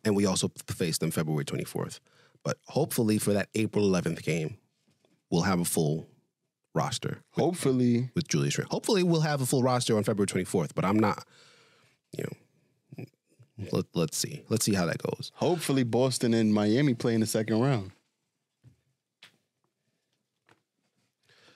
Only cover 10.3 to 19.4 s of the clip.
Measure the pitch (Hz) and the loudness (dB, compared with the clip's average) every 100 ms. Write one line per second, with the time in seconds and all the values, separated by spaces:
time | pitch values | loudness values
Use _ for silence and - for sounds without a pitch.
10.3 | 95 87 95 76 - 95 107 107 - - | -2 0 0 -2 -2 0 2 2 0 -8
11.3 | - - - _ _ _ _ _ - 50 | -20 -20 -20 _ _ _ _ _ -10 -8
12.3 | - _ _ _ _ - - 123 _ _ | -10 _ _ _ _ -20 -18 -18 _ _
13.3 | _ - - 98 - - 85 80 - - | _ -20 -14 -4 -4 -2 -2 -2 -2 -6
14.3 | 76 - 110 - 98 82 - - - - | -8 -4 -2 0 0 0 -2 -6 -8 -10
15.3 | - 135 170 - 135 120 117 131 123 120 | -4 0 0 0 0 2 2 2 2 2
16.3 | 113 110 104 104 120 147 117 123 113 107 | 4 4 4 4 4 2 2 0 0 2
17.3 | 110 110 113 135 123 95 - _ _ _ | 0 0 2 2 0 -4 -16 _ _ _
18.3 | _ _ _ - _ _ _ _ _ - | _ _ _ -20 _ _ _ _ _ -20
19.3 | _ | _